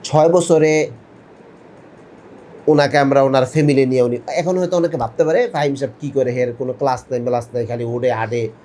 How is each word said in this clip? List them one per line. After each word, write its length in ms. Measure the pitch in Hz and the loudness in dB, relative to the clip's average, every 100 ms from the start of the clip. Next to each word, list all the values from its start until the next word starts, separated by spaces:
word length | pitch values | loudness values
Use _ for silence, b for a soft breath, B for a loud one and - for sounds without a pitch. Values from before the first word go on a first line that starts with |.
ছয় 260 | - 151 160 | 0 2 4
বছরে 600 | 175 170 160 156 156 147 - - - - - - - - - - - - - - - - - - | 2 2 2 4 2 -2 -8 -20 -20 -20 -20 -20 -20 -20 -20 -20 -20 -20 -20 -20 -20 -20 -6 0
ওনাকে 300 | 151 143 143 | 2 4 2
আমরা, 240 | 139 139 | 4 4
ওনার 240 | 135 131 123 | 4 2 0
ফ্যামিলি 400 | 156 147 139 131 | 2 2 2 2
নিয়ে, 160 | 127 | 2
উনি 160 | 123 120 - | 0 -2 -4
এখন 300 | 147 170 185 | -4 -2 -2
হয়তো 200 | 175 175 | -2 0
অনেকে 200 | 170 156 | -2 -2
ভাবতে 260 | 120 - | -6 -2
পারে, 260 | 156 220 240 | 0 2 0
"ফাহিম 260 | 151 147 135 | -2 -2 -2
সাহেব 180 | 135 - | -6 -8
কী 80 | 147 | -4
করে, 220 | 135 127 | -2 -2
হের 220 | 123 123 | 0 -4
কোনো 200 | 117 127 | -4 -8
ক্লাস 300 | 120 139 123 - | -2 -2 -2 -6
নাই, 100 | 123 | -6
ক্লাস 260 | 120 123 117 | -2 -4 -4
নাই, 120 | 123 113 | -6 -6
খালি 180 | 117 | -6
ওডে 280 | 117 120 127 | -6 -4 -2
আডে 380 | 110 113 120 107 - | -2 -4 -4 -6 -8